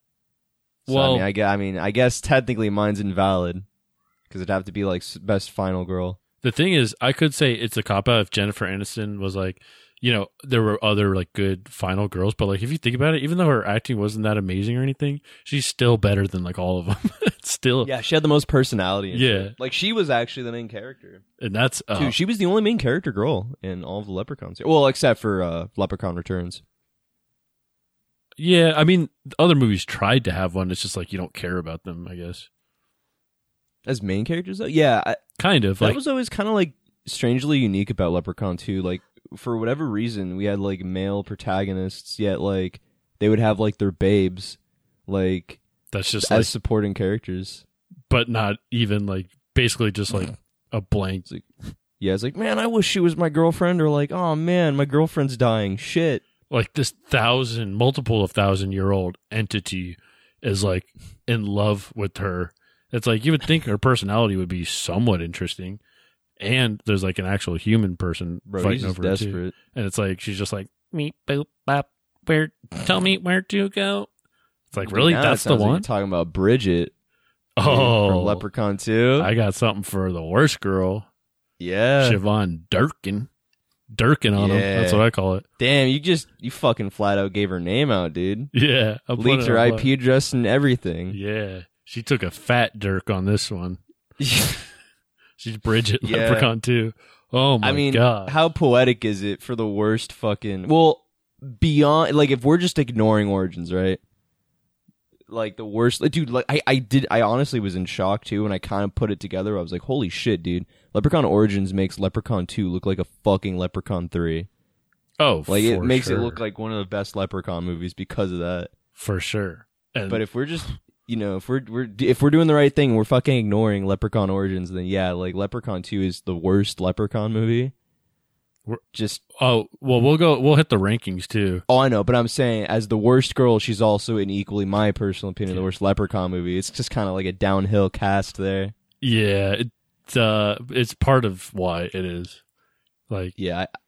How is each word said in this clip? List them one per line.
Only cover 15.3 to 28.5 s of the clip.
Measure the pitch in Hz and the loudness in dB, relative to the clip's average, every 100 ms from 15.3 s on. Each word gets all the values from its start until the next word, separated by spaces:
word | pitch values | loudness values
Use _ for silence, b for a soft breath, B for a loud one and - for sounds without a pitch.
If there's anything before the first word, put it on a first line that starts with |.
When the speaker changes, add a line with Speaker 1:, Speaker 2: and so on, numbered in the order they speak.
| B | B
Speaker 2:
she's | - 143 - | -6 -4 -2
still | - 120 113 | 0 2 4
better | 101 101 98 | 4 2 0
than, | 92 | -2
like, | 87 92 | -6 -4
all | 90 92 | -2 -2
of | 85 | -2
them. | 98 - - | -2 -4 -2
<laughs> | 427 - - | -2 -2 -6
It's | |
still | - 127 127 123 | -4 0 0 -2
Speaker 1:
Yeah, | 127 | -4
she | - 156 | -2 0
had | |
the | 156 | 4
most | 147 - | 2 4
personality | 135 131 107 92 101 95 | 2 2 0 -2 -2 -4
and | 117 | 0
Speaker 2:
Yeah. | 127 98 98 | 0 0 -4
Speaker 1:
shit. | 120 | -8
Like, | 127 | -8
she | - 196 | -4 -2
was | 226 156 | 0 0
actually | 120 117 135 | 0 -2 -8
the | 120 | -10
main | 120 113 | -10 -12
character. | 107 123 139 - 95 _ _ | -14 -16 -18 -20 -20 _ _
Speaker 2:
And | 117 107 | -6 0
that's, | 131 - - | 0 -2 -6
uh | 104 | -2
Speaker 1:
Dude, | 139 147 | 0 0
she | 190 | -2
was | 220 | 0
the | 180 | 2
only | 214 | 2
main | 208 233 | 2 0
character | 127 156 165 | 0 -2 -2
girl | 101 127 110 113 - | -2 -2 -2 -6 -10
in | 95 90 | -10 -10
all | 78 98 | -8 -10
of | 101 | -8
the | |
Leprechauns. | 92 110 143 - 87 - | -8 -8 -12 -14 -6 2
Well, | 160 135 | 4 4
except | - 139 - | 4 2 2
for, | 110 95 | 0 -2
uh, | 87 82 87 - | -2 -4 -6 -4
Leprechaun | 95 98 95 87 | -4 -4 -6 -6
Returns. | - 90 87 - _ _ _ _ _ _ _ _ _ _ _ _ _ _ _ _ _ - | -6 -6 -6 -12 _ _ _ _ _ _ _ _ _ _ _ _ _ _ _ _ _ -4
Speaker 2:
Yeah, | 165 | 4